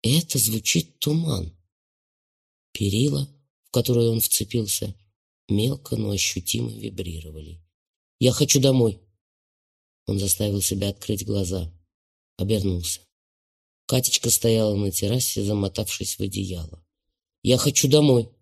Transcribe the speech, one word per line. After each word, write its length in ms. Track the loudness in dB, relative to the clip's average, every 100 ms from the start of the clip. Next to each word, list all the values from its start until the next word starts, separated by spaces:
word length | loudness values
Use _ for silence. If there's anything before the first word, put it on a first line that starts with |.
"Это 360 | 4 2 2 -2
звучит 600 | 0 0 0 0 -2 _
туман". 580 | 0 0 0 -4 -6 _ _ _ _ _ _ _ _ _ _ _ _
Перила, 560 | -4 -2 2 0 0 -6 _ _ _
в 60 | _
которые 400 | -2 2 2 2
он 100 | 0
вцепился, 720 | 0 -2 -2 -4 -2 -4 -6 -10 _ _ _ _ -2
мелко, 480 | 0 0 -4 -6 -4
но 140 | -2
ощутимо 600 | -2 -2 -4 -4 -4 -4
вибрировали. 920 | -8 -10 -10 -10 -10 -12 -16 -18 -20 _ _ _ _ _ _
"Я 140 | 2
хочу 280 | 4 2 4
домой". 400 | 6 6 4 0 _ _ _ _ _ _ _ _ _ _ -6
Он 120 | -4
заставил 420 | -2 0 0 -2
себя 260 | -2 -2 -4
открыть 380 | -4 -4 -4 -2
глаза. 460 | -2 -2 -4 -6 -12 _ _ _ _ _ -6
Обернулся. 640 | -2 0 0 -2 -4 -10 _ _ _ _ _ _ _ _ -2
Катечка 440 | 0 2 0 2
стояла 440 | 2 4 2 2
на 160 | 0 0
террасе, 520 | -2 -2 0 -2 -2
замотавшись 760 | -2 0 -2 -4 -6 -6 -8 -6
в 40 |
одеяло. 640 | -6 -6 -6 -8 -10 -14 _ _ _ _ _ _
"Я 160 | 2 4
хочу 300 | 4 2 4
домой. 420 | 6 6 4 2 _